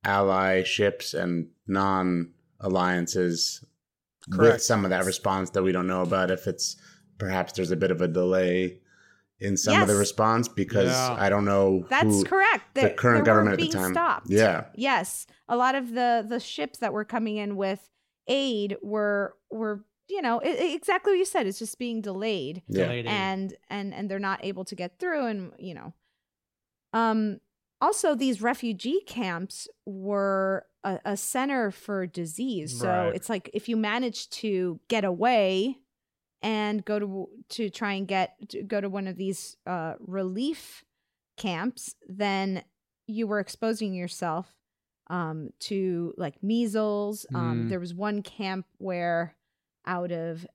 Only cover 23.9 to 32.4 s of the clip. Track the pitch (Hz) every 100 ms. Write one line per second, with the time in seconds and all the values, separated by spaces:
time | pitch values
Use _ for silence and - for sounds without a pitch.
23.9 | - 202 196 202 196 - 185 190 190 180
24.9 | _ 359 311 247 208 180 - 190 147 64
25.9 | - _ _ _ _ _ _ _ _ _
26.9 | 226 226 220 214 202 _ _ _ _ 302
27.9 | 403 349 277 262 214 220 247 240 196 240
28.9 | 349 - 240 196 170 190 - - _ -
29.9 | 190 190 202 196 190 190 190 - _ -
30.9 | 196 - 202 - 254 269 269 214 185 -
31.9 | 202 180 180 170 160